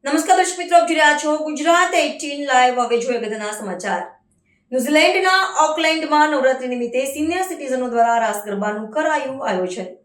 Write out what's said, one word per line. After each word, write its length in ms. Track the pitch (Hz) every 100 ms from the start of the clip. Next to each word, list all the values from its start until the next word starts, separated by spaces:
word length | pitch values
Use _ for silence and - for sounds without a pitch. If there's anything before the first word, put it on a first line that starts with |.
નમસ્કાર 320 | 277 311 320 370
દર્શક 220 | 359 -
મિત્રો, 180 | 349 349
આપ 80 | 339
જોઈ 100 | 311
રહ્યા 180 | 311 294
છો 100 | 311 302
ગુજરાત 580 | 311 302 311 339 359 359
એઇટીન 480 | 294 - 294 285 277
લાઈવ. 280 | 254 247 240
હવે 180 | 240 240
જોઈએ 160 | 262 233
અગત્યના 380 | 214 214 208 214
સમાચાર. 420 | 208 180 202 175 - - _ _ _ _ _
ન્યૂઝીલેન્ડના 720 | 254 247 302 339 370 370 381 381 -
ઓકલેન્ડમાં 680 | 311 311 320 320 302 302 302
નવરાત્રી 380 | 285 254 254 254
નિમિત્તે 320 | 247 233 247 269
સિનિયર 380 | 294 320 359
સિટીઝનો 460 | 370 311 277 254 247
દ્વારા 300 | 233 233 233
રાસ 200 | 226 202 208
ગરબાનું 400 | 202 208 214 220
કરાયું 480 | 302 311 302 269 269 269
આયોજન. 420 | 185 180 - 185 -